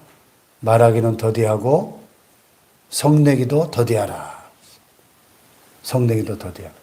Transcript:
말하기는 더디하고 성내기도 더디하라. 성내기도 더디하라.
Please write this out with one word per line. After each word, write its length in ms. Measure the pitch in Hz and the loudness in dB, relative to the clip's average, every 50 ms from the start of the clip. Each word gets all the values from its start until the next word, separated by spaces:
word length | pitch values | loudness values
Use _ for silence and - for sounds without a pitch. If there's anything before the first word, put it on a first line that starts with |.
| - _ _ _ _ _ _ _ _ _ _ _ | -20 _ _ _ _ _ _ _ _ _ _ _
말하기는 560 | - 113 113 113 120 117 110 117 113 117 - | 0 2 4 6 6 4 4 2 0 -2 -2
더디하고 840 | - 113 113 107 117 113 107 110 104 101 127 143 175 214 - - - - _ _ _ _ _ _ _ _ _ _ _ _ _ _ _ _ _ | -2 -2 -2 0 0 0 0 -2 -2 0 0 0 0 0 -6 -14 -20 -20 _ _ _ _ _ _ _ _ _ _ _ _ _ _ _ _ _
성내기도 800 | - - - 147 151 151 147 143 139 123 127 120 143 147 170 170 | -8 -2 2 4 4 4 4 4 2 2 0 0 0 -2 -2 -2
더디하라. 680 | - 120 117 117 117 107 101 92 - - - - - - - - _ _ _ _ - _ _ _ _ _ _ _ _ _ _ _ _ _ _ _ _ _ _ _ _ _ - | -2 -2 0 0 0 -2 -2 -4 -8 -12 -14 -16 -18 -20 -20 -20 _ _ _ _ -20 _ _ _ _ _ _ _ _ _ _ _ _ _ _ _ _ _ _ _ _ _ -12
성내기도 500 | - - 127 123 117 113 110 104 - 104 | -6 -2 0 0 0 0 -2 -2 -6 -8
더디하라. 360 | - - 90 87 - - - - _ | -10 -10 -14 -14 -14 -18 -20 -20 _